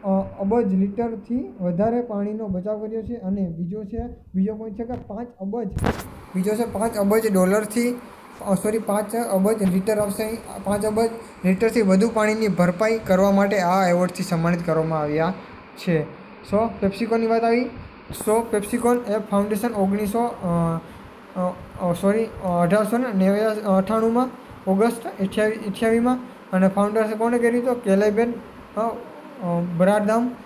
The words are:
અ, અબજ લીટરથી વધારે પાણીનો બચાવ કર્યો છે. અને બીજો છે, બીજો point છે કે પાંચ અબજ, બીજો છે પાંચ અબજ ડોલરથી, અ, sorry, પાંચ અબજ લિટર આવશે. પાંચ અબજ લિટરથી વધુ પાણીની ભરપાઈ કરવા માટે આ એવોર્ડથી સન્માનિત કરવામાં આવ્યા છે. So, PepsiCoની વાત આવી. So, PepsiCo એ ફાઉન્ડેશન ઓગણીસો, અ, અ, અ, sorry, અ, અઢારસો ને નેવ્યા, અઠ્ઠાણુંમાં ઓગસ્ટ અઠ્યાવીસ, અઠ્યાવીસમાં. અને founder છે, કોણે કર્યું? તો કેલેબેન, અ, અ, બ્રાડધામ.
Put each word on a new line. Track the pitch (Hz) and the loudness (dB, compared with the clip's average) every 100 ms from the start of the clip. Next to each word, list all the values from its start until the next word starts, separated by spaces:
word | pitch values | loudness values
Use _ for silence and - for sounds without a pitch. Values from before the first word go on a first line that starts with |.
અ, | 202 190 190 - | 0 0 -2 -4
અબજ | 196 233 208 | 0 2 2
લીટરથી | 190 196 196 233 226 - 240 359 - | 2 2 0 -4 -4 -4 -6 -6 -6
વધારે | 180 170 214 240 | -4 0 2 0
પાણીનો | 240 202 202 214 214 | -2 -4 -4 -4 -4
બચાવ | 180 190 214 214 | -4 -4 -6 -6
કર્યો | 226 | -8
છે. | 214 | -6
અને | 240 185 202 185 | -8 -4 -2 -2
બીજો | 165 175 208 | -4 -6 -6
છે, | 202 226 240 - - 185 | -8 -8 -8 -10 -8 -2
બીજો | 196 214 | -2 -2
point | 220 202 | -10 -8
છે | |
કે | 233 | -8
પાંચ | 247 - 208 240 - | -8 -10 -12 -12 -10
અબજ, | 190 226 208 - - - - - - 185 | -8 -6 -6 -2 -2 -2 -8 -16 -8 -2
બીજો | 190 214 | 0 0
છે | 233 | -2
પાંચ | 190 226 214 | -2 -2 0
અબજ | 196 220 220 | 2 4 4
ડોલરથી, | 190 185 208 214 226 240 247 - - - - - | 4 4 2 0 0 0 -2 -10 -20 -20 -12 -2
અ, | |
sorry, | 185 214 220 | 0 0 -2
પાંચ | 208 202 208 233 | 0 -2 -2 -4
અબજ | 233 190 196 220 | -2 2 2 2
લિટર | 190 185 190 214 | 2 2 0 0
આવશે. | 208 196 220 226 - - | 0 -2 -4 -6 -10 -10
પાંચ | 196 202 214 | -4 -2 0
અબજ | 214 226 226 - - 180 | 0 0 -2 -14 -4 0
લિટરથી | 190 226 226 | 2 2 4
વધુ | 202 190 226 | 4 6 4
પાણીની | 220 214 214 220 | 2 0 2 0
ભરપાઈ | 175 175 175 220 226 220 | 2 2 2 0 0 2
કરવા | 185 196 | 4 4
માટે | 196 202 208 | 4 4 2
આ | 175 185 185 | 2 2 4
એવોર્ડથી | 175 180 180 | 4 2 -2
સન્માનિત | 185 170 165 175 170 | -2 0 2 0 0
કરવામાં | 160 160 160 | 0 0 -2
આવ્યા | 151 151 165 190 - - - - | 0 0 0 -2 -10 -18 -20 -10
છે. | - 160 147 - - - - | 0 0 0 -8 -18 -20 -2
So, | 202 226 - | 0 0 0
PepsiCoની | 202 196 233 226 226 | -2 -2 -2 0 2
વાત | 226 | 2
આવી. | 233 233 254 - - - - - - | 4 2 0 -6 -16 -18 -16 -8 0
So, | 220 233 | 0 2
PepsiCo | 214 202 240 233 247 240 | -2 -2 0 2 2 0
એ | 208 202 | -4 0
ફાઉન્ડેશન | 202 208 214 233 | 0 0 0 -2
ઓગણીસો, | 208 196 202 208 226 | 0 0 0 0 0
અ, | 240 - 185 170 165 165 165 - - - - 185 | -2 -2 -2 0 2 -2 -6 -18 -20 -20 -14 -4
અ, | 180 - - - | -4 -4 -14 -6
અ, | 185 | -2
sorry, | 175 196 214 220 - | 0 2 2 0 -4
અ, | 190 175 | -2 2
અઢારસો | 175 208 202 233 | 4 4 2 0
ને | 254 | 0
નેવ્યા, | 196 190 202 220 | 2 2 4 2
અઠ્ઠાણુંમાં | 214 208 190 190 220 226 233 254 - - - - | 0 2 2 2 2 2 2 0 -4 -18 -10 0
ઓગસ્ટ | 190 233 233 - | 2 2 0 -8
અઠ્યાવીસ, | - 190 202 214 220 214 | -4 -2 0 0 0 -6
અઠ્યાવીસમાં. | 190 226 226 233 254 - - - | -2 2 4 2 0 -4 -18 -4
અને | 185 190 | 4 4
founder | 190 208 214 214 | 4 2 2 0
છે, | |
કોણે | 220 226 240 | 0 2 4
કર્યું? | 233 240 247 | 2 2 0
તો | |
કેલેબેન, | 247 208 196 214 208 233 226 - - - - | 0 2 4 4 2 0 -2 -10 -18 -12 -4
અ, | |
અ, | 226 214 - - - - 185 170 175 170 | -4 -4 -12 -18 -18 -8 -4 -2 -2 2
બ્રાડધામ. | 185 208 208 220 247 247 | 4 4 2 2 0 -4